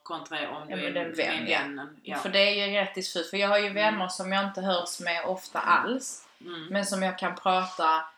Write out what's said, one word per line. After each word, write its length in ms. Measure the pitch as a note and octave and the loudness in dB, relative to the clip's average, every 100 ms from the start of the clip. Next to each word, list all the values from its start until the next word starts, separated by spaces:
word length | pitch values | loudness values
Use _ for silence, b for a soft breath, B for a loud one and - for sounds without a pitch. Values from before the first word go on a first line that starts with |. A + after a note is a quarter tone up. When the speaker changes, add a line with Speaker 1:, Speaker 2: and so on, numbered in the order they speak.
Speaker 1:
kontra 460 | - D#3+ D3+ D3+ D3 | -10 -10 -6 -6 -6
om 200 | D3+ D3+ | -6 -8
Speaker 2:
Ja, 60 | F#3 | -4
Speaker 1:
du 60 | |
Speaker 2:
med 160 | - F3 | -2 -2
Speaker 1:
är 80 | E3 | -4
Speaker 2:
en 80 | D#3+ | -2
vän, 280 | - - | -2 0
Speaker 1:
med 60 | - | 0
Speaker 2:
ja. 100 | C#3+ | 0
Speaker 1:
vännen. 400 | C#3+ C#3 D3 - | -2 -8 -12 -14
Ja. 140 | - D3 | -8 -6
Speaker 2:
För 120 | G3 | 0
det 100 | G3 | 4
är 280 | G3+ G#3 G3+ | 4 4 0
ju 60 | G3+ | 0
rätt 180 | F#3+ F#3+ | 0 -2
i 60 | |
sus. 260 | F#3+ F3+ E3 | -4 -4 -2
För 80 | G3 | 0
jag 100 | G3+ | 4
har 100 | G#3 | 4
ju 60 | G3+ | 4
Speaker 1:
Mm. 80 | G3 | 4
Speaker 2:
vänner 320 | G#3+ G#3 F#3 | 2 2 -4
som 240 | - F#3 | -4 0
jag 120 | G3 G3 | 0 0
inte 160 | F#3+ | -2
hörs 380 | F#3+ F3+ F3 - | 0 0 0 -4
med 260 | F3 E3+ F3 | -2 -2 -2
ofta 340 | F#3 - E3+ | -4 -4 -2
Speaker 1:
Mm. 120 | - | 4
Speaker 2:
alls. 540 | E3+ G3+ C4 - - - - | 4 4 -2 -6 -12 -16 -18
Speaker 1:
Mm. 260 | E3+ E3+ D#3+ | -12 -10 -4
Speaker 2:
Men 180 | G3 G3 | -2 0
som 180 | F#3+ | 0
jag 140 | F#3+ F#3 | 0 0
kan 160 | F3+ F3 | -4 0
prata 680 | F#3+ F#3 F#3 - D#3+ D#3+ - | 2 2 2 2 4 4 0